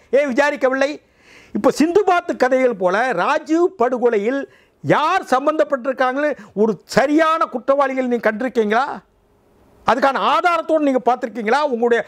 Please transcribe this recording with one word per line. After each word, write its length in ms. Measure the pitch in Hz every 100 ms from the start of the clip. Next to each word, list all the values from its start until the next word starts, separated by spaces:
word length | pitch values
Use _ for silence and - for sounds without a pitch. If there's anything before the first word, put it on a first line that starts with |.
| -
ஏன் 220 | 254 294
விசாரிக்கவில்லை? 680 | 240 294 294 254 262 277 302 _ _ _ - -
இப்போ 180 | 214 262
சிந்து 320 | - 320 359
பாத்து 320 | 381 349 349 233
கதைகள் 400 | 254 262 254 196
போல 360 | 180 196 254
ராஜீவ் 560 | 180 202 311 294 320 370 -
படுகொலையில் 680 | 247 254 240 220 208 277 - _ _ _
யார் 420 | 139 208 302 370
சம்பந்தப்பட்டிருக்காங்கன்னு 1120 | - 254 285 311 294 277 254 262 254 262 294 254 -
ஒரு 280 | 190 220 180 -
சரியான 600 | 208 269 302 320 320 320
குற்றவாளிகள் 600 | 240 247 277 269 262 254
நீங்க 240 | 240 220
கண்டிருக்கீங்களா? 760 | 214 254 240 208 226 285 233 - _ _ _ _ _ _ _ -
அதுக்கான 300 | 240 277 247
ஆதாரத்தோடு 640 | 214 311 349 330 320 311
நீங்க 200 | 285 254 233
பார்த்திருக்கீங்களா? 560 | 247 247 220 214 269
உங்களுடைய 440 | 302 233 240 233